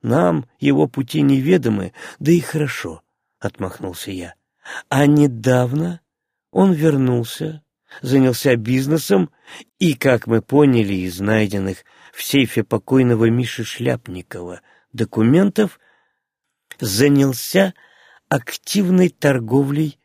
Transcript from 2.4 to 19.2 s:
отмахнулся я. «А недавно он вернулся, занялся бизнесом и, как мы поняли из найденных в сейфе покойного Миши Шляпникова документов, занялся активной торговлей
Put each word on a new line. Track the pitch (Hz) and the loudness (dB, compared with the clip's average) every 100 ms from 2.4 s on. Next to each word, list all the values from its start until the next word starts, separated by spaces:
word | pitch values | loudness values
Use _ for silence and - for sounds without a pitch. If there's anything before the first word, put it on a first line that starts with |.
| - 156 147 - - 82 _ _ _ _ | 0 -6 -6 -6 -12 -14 _ _ _ _
отмахнулся | 101 - 92 - 95 87 - | -10 -6 -10 -8 -12 -12 -12
я. | 92 87 - _ _ - - - | -10 -12 -18 _ _ -18 -18 -4
«А | 135 143 | 2 4
недавно | 151 147 117 113 123 123 143 170 175 _ _ _ _ _ | 6 4 2 0 2 2 -2 -6 -8 _ _ _ _ _
он | 185 196 | 2 2
вернулся, | 165 156 143 131 123 117 - 156 156 _ _ _ - | 4 2 2 2 0 -4 -8 -10 -10 _ _ _ -12
занялся | 135 135 131 120 139 120 | 0 2 2 2 0 0
бизнесом | 110 127 135 160 - 196 170 _ _ - - _ | 0 -2 0 -2 0 0 0 _ _ -20 -20 _
и, | 175 | -2
как | 139 139 120 - | 0 2 0 2
мы | 113 | -2
поняли | - 139 147 123 101 | 2 4 4 4 0
из | 98 92 87 | -2 -6 -4
найденных | 101 110 107 101 98 92 _ _ - | -2 0 0 -2 -6 -8 _ _ -20
в | - | -14
сейфе | - 139 123 - | -2 0 0 -2
покойного | 107 113 - 131 123 117 113 | -2 -4 0 2 2 2 2
Миши | 120 120 - | 0 -4 -8
Шляпникова | 113 - 123 120 - 92 - 95 87 87 _ _ _ | -10 -6 -4 -4 -8 -14 -14 -14 -14 -16 _ _ _
документов, | - 147 - 113 151 202 196 208 - _ _ _ _ _ _ _ _ _ - | -8 -6 0 2 4 2 0 -2 -4 _ _ _ _ _ _ _ _ _ -10
занялся | 113 98 143 143 139 123 - 190 190 - _ _ _ _ _ | -6 0 4 4 2 -2 -2 0 0 -2 _ _ _ _ _
активной | 143 - - - 196 185 185 180 | -4 -4 -14 -6 -2 2 2 2
торговлей | - | 2